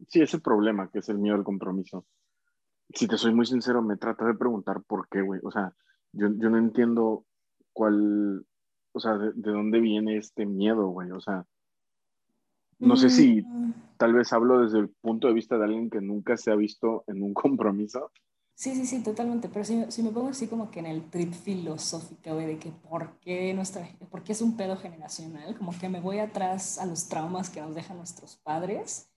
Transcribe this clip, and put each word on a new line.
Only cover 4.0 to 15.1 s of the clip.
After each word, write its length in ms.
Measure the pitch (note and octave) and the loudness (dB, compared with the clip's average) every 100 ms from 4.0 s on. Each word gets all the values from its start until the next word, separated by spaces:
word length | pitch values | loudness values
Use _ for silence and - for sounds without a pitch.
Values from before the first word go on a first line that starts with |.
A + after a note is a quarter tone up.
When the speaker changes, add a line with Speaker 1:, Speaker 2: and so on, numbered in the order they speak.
| A2+ G#2 A2+ | -4 -2 0
Speaker 1:
de 80 | G#2+ | 2
preguntar 440 | B2 A2 G2 G2 - | 0 0 -4 -6 -4
por 220 | G#2 - | -6 -4
qué, 120 | G2 | -2
güey. 200 | G2 F#2+ | -2 -4
O 80 | G2 | -6
sea, 240 | G#2+ F#2 _ _ _ _ | -4 -6 _ _ _ _
yo, 160 | G2+ G#2 G#2+ | -2 0 2
yo 140 | A2 | 4
no 60 | A2+ | 4
entiendo 680 | A2+ A2+ A#2 A#2 A2 A2 _ _ _ _ _ | 4 4 4 4 2 0 _ _ _ _ _
cuál, 760 | - G#2+ G#2 G#2 G#2 G2+ G2 - _ _ _ _ | 0 4 4 4 2 0 -2 -10 _ _ _ _
o 80 | A#2+ | -6
sea, 140 | A#2 G#2 | -2 0
de, 140 | G#2+ | -2
de 160 | A#2 G#2 | -4 -4
dónde 300 | G#2 G#2+ A2+ | -2 2 2
viene 360 | A2+ G#2+ A2 G#2+ | 2 2 0 -4
este 300 | - - G2+ | -6 -6 -4
miedo, 400 | G2 G#2+ A2 G2 | 0 2 2 0
güey. 220 | F2+ F2+ | -4 -10
O 100 | F#2 | -10
sea, 240 | G#2 F#2 - _ _ _ _ _ _ _ _ _ _ _ _ - | -6 -6 -8 _ _ _ _ _ _ _ _ _ _ _ _ 4
no 180 | - C4 | 6 8
sé 120 | B3+ | 8
si 320 | B3 B3 A3 | 10 8 8
Speaker 2:
Mm. 300 | - A#3+ A#3 - - - | 2 -4 -4 -6 -10 2
Speaker 1:
tal 160 | A#2 | 4
vez 200 | A#2+ A#2+ | 6 4
hablo 260 | A#2 A#2+ B2+ | 4 6 6
desde 180 | A2+ G#2+ | 6 4
el 100 | G2+ | 0
punto 360 | _ A2+ | _ -4